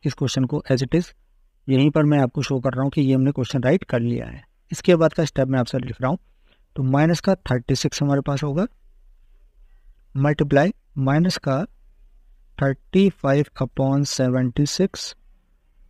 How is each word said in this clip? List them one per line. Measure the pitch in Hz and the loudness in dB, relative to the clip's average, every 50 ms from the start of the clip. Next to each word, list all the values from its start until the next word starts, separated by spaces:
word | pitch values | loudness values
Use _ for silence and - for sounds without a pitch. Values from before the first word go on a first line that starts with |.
| _ | _
इस | - - | -6 -4
क्वेश्चन | - 147 123 - 135 131 | -2 -4 -2 0 0 -2
को | 123 - 147 - - | 0 -2 -6 -2 0
as | 131 123 131 | 0 0 0
it | 131 - | 0 0
is | 165 175 - - _ _ _ _ _ _ _ _ _ _ - | -2 -2 -2 -12 _ _ _ _ _ _ _ _ _ _ 0
यहीं | 135 127 139 151 | 2 4 4 4
पर | 143 160 151 | 4 4 2
मैं | 147 147 143 | 4 4 2
आपको | 135 123 _ - 131 | 2 0 _ -4 -4
शो | - 143 131 | -2 -4 -2
कर | 123 135 127 | -2 -2 -2
रहा | 127 135 | -2 -4
हूँ | 139 | -2
कि | - - | 0 0
ये | 143 131 135 | 2 2 2
हमने | 131 131 135 | 2 2 0
क्वेश्चन | 143 - 127 - - 135 117 | 0 -2 -4 -4 -4 -2 0
राइट | 123 156 196 - | 2 0 0 0
कर | _ - 120 | _ -4 -2
लिया | 117 120 120 120 120 117 | -2 -2 -4 -4 -8 -10
है। | 117 131 - _ _ _ _ _ | -14 -16 -20 _ _ _ _ _
इसके | - - - - 180 | -14 -4 2 4 4
बाद | 160 160 156 - | 4 4 2 2
का | - 165 | 0 -4
स्टेप | 143 _ - 135 131 | -2 _ -2 -2 0
मैं | 131 131 | 0 -2
आपसे | 120 - - 131 | -2 -2 -4 -6
लिख | 127 123 113 - | -6 -6 -8 -6
रहा | 123 131 | -4 -4
हूँ। | 151 185 _ _ _ _ _ _ _ _ _ _ _ | -4 -4 _ _ _ _ _ _ _ _ _ _ _
तो | - 135 | -4 -2
माइनस | 131 131 143 151 160 170 156 | 0 2 2 4 2 2 0
का | - - 190 - _ | 0 0 0 0 _
थर्टी | - 127 127 123 - 135 | -4 -4 -4 0 -2 -4
सिक्स | - - 151 - - 151 | -2 -2 -4 -2 -2 0
हमारे | 143 143 139 139 | 0 0 0 0
पास | - 143 135 - | -2 -4 -4 -4
होगा, | 147 139 156 196 247 _ _ _ - _ _ _ - - _ _ _ _ _ _ _ _ _ - _ - - _ - - _ _ _ _ | -4 -2 -2 -4 -4 _ _ _ -20 _ _ _ -20 -20 _ _ _ _ _ _ _ _ _ -20 _ -20 -20 _ -20 -20 _ _ _ _
मल्टीप्लाई | 135 135 147 151 - 156 143 147 139 147 185 226 _ _ _ _ 147 | 0 0 0 2 0 0 2 4 4 4 2 -2 _ _ _ _ -4
माइनस | 131 131 139 156 170 185 180 - | -2 0 2 2 2 0 -2 -4
का | - - 135 135 185 - - _ _ - _ _ - - _ - _ _ - _ _ _ _ - | -4 -4 -2 -2 -4 -6 -10 _ _ -20 _ _ -20 -20 _ -20 _ _ -20 _ _ _ _ -4
थर्टी | 143 139 135 - _ - - 185 196 196 | -2 -2 -2 -4 _ -2 2 4 4 4
फ़ाइव | - _ - 139 139 143 147 - _ - | 2 _ -2 0 2 2 0 -2 _ -6
upon | - 131 _ - 139 135 135 139 143 - | -6 -6 _ -2 0 0 2 0 0 -2
सेवेंटी | - - 131 127 123 127 127 127 117 - 147 135 | -2 0 0 0 2 0 0 -2 0 0 -2 -2
सिक्स | - - 185 196 - - - - - _ _ _ - _ _ _ _ _ _ _ _ _ - _ | 0 -2 -2 -2 -2 -8 -14 -14 -16 _ _ _ -20 _ _ _ _ _ _ _ _ _ -20 _